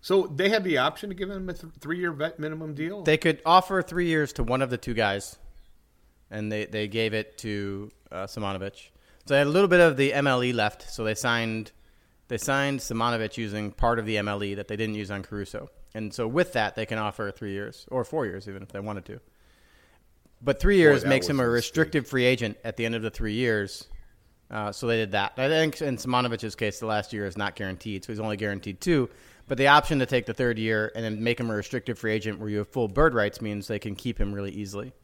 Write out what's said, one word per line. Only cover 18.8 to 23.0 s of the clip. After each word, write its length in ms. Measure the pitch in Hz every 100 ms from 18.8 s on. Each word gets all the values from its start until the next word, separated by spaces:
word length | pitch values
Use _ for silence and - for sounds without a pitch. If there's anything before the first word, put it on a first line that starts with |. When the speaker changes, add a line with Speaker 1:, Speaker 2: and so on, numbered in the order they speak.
| 104 101 90
Speaker 2:
to. 140 | 113 _ _ _ _ _ _ _ _ _ _ _ _ 123
But 140 | -
three 160 | 190 202
Speaker 1:
Boy, 40 |
Speaker 2:
years 220 | 156 139
Speaker 1:
that 40 | 131
Speaker 2:
makes 160 | 135 131
Speaker 1:
was 20 |
Speaker 2:
him 100 | 139
a 40 |
Speaker 1:
a 20 | 123
mistake. 100 | 120
Speaker 2:
restricted 500 | 117 - 151 151 120
free 200 | 131 123
agent 320 | 127 113 - 113
at 100 | 107
the 100 | 113
end 100 |
of 60 | 113